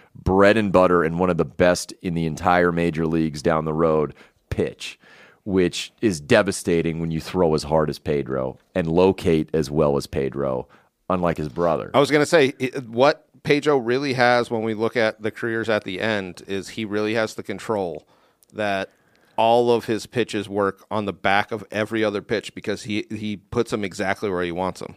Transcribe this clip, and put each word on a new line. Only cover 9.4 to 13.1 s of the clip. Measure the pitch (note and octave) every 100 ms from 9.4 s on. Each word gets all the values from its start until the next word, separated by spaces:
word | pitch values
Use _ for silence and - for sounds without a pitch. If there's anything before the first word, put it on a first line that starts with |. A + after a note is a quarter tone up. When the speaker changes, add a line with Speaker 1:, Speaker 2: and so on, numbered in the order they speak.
| D#2
Speaker 1:
as | D#2+ C#2+
well | D2 D2+ C#2
as | -
Pedro, | F2 C2+ C2+ C#2 B1+ - _ _ _ -
unlike | F#2 F2 D#2+
his | D2+
brother. | B1+ E2+ D2+ G1+
Speaker 2:
I | A#2+
was | C#3
gonna | D3 C#3+
say, | E3+ C3+ -
i-, | C3 -
what | A#2+ A2+ C#3